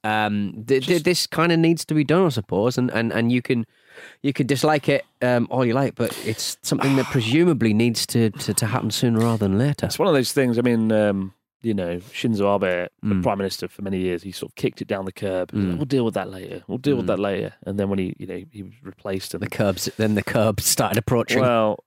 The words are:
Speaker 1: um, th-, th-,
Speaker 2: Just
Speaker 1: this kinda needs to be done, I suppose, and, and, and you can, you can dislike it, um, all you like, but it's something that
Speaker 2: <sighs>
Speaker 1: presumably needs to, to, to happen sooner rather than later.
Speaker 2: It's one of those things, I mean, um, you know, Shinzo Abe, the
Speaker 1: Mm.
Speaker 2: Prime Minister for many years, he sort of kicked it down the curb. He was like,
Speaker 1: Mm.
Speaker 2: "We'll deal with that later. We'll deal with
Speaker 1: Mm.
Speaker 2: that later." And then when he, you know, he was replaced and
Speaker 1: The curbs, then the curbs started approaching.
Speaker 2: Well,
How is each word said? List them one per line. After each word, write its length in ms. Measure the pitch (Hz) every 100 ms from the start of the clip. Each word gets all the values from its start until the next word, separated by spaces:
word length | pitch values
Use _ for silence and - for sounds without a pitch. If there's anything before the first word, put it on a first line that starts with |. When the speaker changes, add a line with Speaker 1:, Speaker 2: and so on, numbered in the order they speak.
Speaker 1:
um, 600 | 107 107 107 104 101 110 113
th-, 180 | 135 135
th-, 100 | 175
Speaker 2:
Just 80 | 175
Speaker 1:
this 200 | 175 -
kinda 280 | - 170 165
needs 300 | 165 165 -
to 80 |
be 100 | 156
done, 220 | 143 165 180
I 40 |
suppose, 480 | 110 - 90 120 123
and, 140 | 123
and, 220 | 107 117
and 180 | 95 117
you 100 | 123
can, 240 | - 120 110 _ _ - - -
you 100 | 143
can 120 | 135 127
dislike 440 | 135 151 151 -
it, 160 | 139 - -
um, 260 | 123 120 113
all 140 | 127 123
you 80 |
like, 220 | 123 139 -
but 220 | 113 - -
it's 320 | 113 - -
something 360 | - 135 139 135
that 80 | 123
Speaker 2:
<sighs> 60 |
Speaker 1:
presumably 640 | 135 110 151 175 151 113
needs 320 | 107 120 110 -
to, 220 | 120 110
to, 240 | - -
to 120 | 101 107
happen 260 | 120 110
sooner 280 | - 120 113
rather 280 | 117 113 101
than 100 | 98
later. 280 | 143 143 -
Speaker 2:
It's 120 | -
one 100 | 190
of 40 |
those 200 | 127 123
things, 240 | 143 127 117
I 40 |
mean, 280 | 123 113 110
um, 420 | 107 104 98 95 - _ _
you 120 | 117
know, 220 | 101 87 87 90
Shinzo 440 | - 127 104 101 101
Abe, 340 | 95 87 87 _
the 60 | 104 95
Speaker 1:
Mm. 80 |
Speaker 2:
Prime 140 | 90 101
Minister 320 | 98 - 90
for 140 | -
many 140 | 98 95
years, 220 | 92 87
he 100 | 95
sort 180 | - -
of 40 | -
kicked 240 | 139 -
it 60 | -
down 160 | 101 95
the 80 |
curb. 380 | - 101 92 90
He 60 | 104
was 60 | 95
like, 100 | 87
Speaker 1:
Mm. 20 |
Speaker 2:
"We'll 80 | 139
deal 180 | 135
with 100 | 113 98
that 140 | 92
later. 320 | 92 90 87 -
We'll 100 | 120
deal 200 | 135 127
with 80 | 113
Speaker 1:
Mm. 20 |
Speaker 2:
that 120 | 95
later." 340 | 101 95 107 - -
And 140 | 101
then 80 | 98
when 120 | 98
he, 140 | 90 -
you 80 | 92
know, 160 | 90 95
he 120 | 104
was 100 | 92 113
replaced 500 | 95 - 104 95 -
and 80 | 92
Speaker 1:
The 60 | 101
curbs, 400 | - 104 90 - -
then 200 | 107 104
the 80 |
curbs 420 | - 117 110 101 -
started 320 | - 107 110
approaching. 420 | - 120 110 123
Speaker 2:
Well, 420 | 127 117 107 -